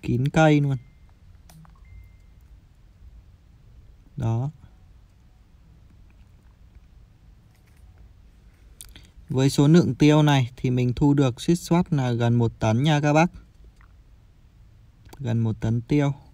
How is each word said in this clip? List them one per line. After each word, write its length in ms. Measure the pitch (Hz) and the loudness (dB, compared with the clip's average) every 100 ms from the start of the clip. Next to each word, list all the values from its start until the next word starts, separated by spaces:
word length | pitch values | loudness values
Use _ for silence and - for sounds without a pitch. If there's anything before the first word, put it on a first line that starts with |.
Kín 260 | - 120 139 | -4 -4 -2
cây 320 | - 156 147 | 2 2 2
luôn. 160 | 143 131 - - - _ - - - - - - - - - - - - - - - _ - _ - - - - _ - - - - - - - | 0 -6 -10 -20 -20 _ -20 -20 -20 -20 -20 -20 -20 -20 -20 -20 -20 -20 -20 -20 -20 _ -20 _ -20 -20 -20 -20 _ -20 -20 -20 -20 -20 -20 -8
Đó. 340 | 117 113 135 - - - - - - _ - _ _ - - - - - - - - - - _ - - - - - - - - - _ _ - - - - - - - - _ - - - - - - - | -4 -4 -6 -10 -20 -20 -20 -20 -20 _ -20 _ _ -20 -20 -20 -20 -20 -20 -20 -20 -20 -20 _ -20 -20 -20 -20 -20 -20 -20 -20 -20 _ _ -20 -20 -20 -20 -20 -20 -20 -20 _ -20 -20 -20 -20 -20 -20 -8
Với 220 | 131 135 | -2 0
số 180 | - 147 | 2 4
lượng 260 | 170 160 | 4 2
tiêu 280 | 123 147 151 | 0 2 4
này 280 | 151 143 117 - | 2 0 -2 -6
thì 140 | 131 | -4
mình 220 | 127 123 120 | -2 -2 0
thu 180 | 147 | 0
được 260 | 143 135 117 | 2 0 -2
suýt 140 | - | -4
soát 380 | 175 - 170 - | -4 0 -2 0
là 200 | 147 127 | -2 -2
gần 220 | 117 120 | -2 0
một 180 | 120 117 117 | 0 -2 -2
tấn 240 | 110 113 | -2 0
nha 180 | 147 147 | 0 0
các 120 | 151 | 2
bác. 180 | 147 175 - - _ - - - - - - _ _ - _ - - - _ - - | 2 0 -4 -20 _ -20 -20 -20 -20 -20 -20 _ _ -20 _ -20 -20 -20 _ -20 -12
Gần 200 | 127 113 | -4 -2
một 220 | 113 107 | -2 -4
tấn 200 | 113 117 | -4 -4
tiêu. 320 | 117 147 139 139 - | -2 0 0 -4 -16